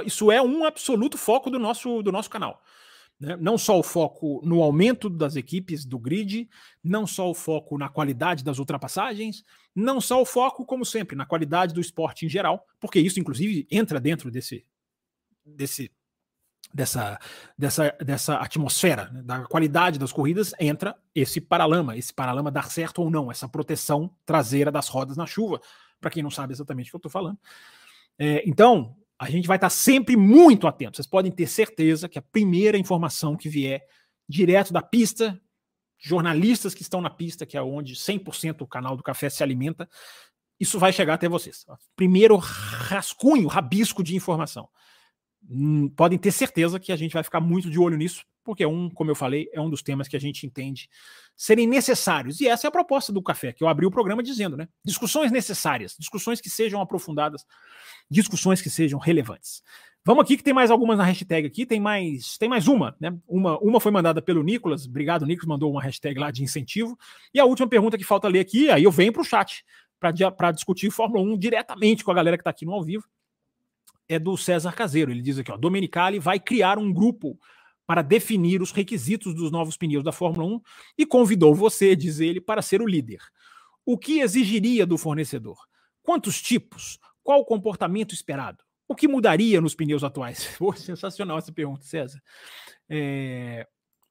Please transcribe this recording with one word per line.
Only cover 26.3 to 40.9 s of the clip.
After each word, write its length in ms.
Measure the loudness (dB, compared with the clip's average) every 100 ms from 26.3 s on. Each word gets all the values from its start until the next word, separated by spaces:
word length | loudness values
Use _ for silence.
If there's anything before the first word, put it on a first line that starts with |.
sabe 220 | -8 -10
exatamente 360 | -10 -10 -10 -10
o 20 |
que 60 | -12
eu 40 |
tô 80 | -10
falando. 300 | -8 -6 -8 _ -20 -20 _ _ _ _ -4
É, 240 | 0 0 0
então, 500 | 6 8 6 2 -12 _ -14
a 120 | -6
gente 180 | -4 0
vai 100 | 0
tá 120 | 0
sempre 460 | 0 4 4 4 4
muito 500 | 10 12 12 10 4
atento. 300 | -2 -10 -10
Vocês 100 | -2
podem 260 | 0 0
ter 140 | -2 -4
certeza 640 | 0 -2 2 2 2 -2
que 100 | -10
a 40 |
primeira 540 | -4 0 2 4 4 2
informação 600 | 0 -2 -2 -4 -4 -6
que 120 | -6
vier 380 | -4 -4 -6 _ _ _ _ -8
direto 440 | 0 4 4 4
da 100 | -2
pista, 580 | 0 2 2 0 -4 -6 _ _ _ _ _ _
jornalistas 760 | -4 -2 0 2 2 2 -2
que 80 | -10
estão 180 | -8 -6
na 80 | -6
pista, 380 | -8 -12 -12 -12
que 100 | -8
é 60 |
onde 340 | -8 -8 -12 -12
cem 220 | -6 -6
por 160 | -8
cento 280 | -8 -8 -8
o 40 | -10
canal 300 | -10 -8 -8
do 60 |
Café 280 | -8 -6 -6
se 120 | -4
alimenta, 460 | -4 -2 -4 -8 -14 -18 -20 -20 _ _ _ -8
isso 180 | -4 2
vai 140 | 2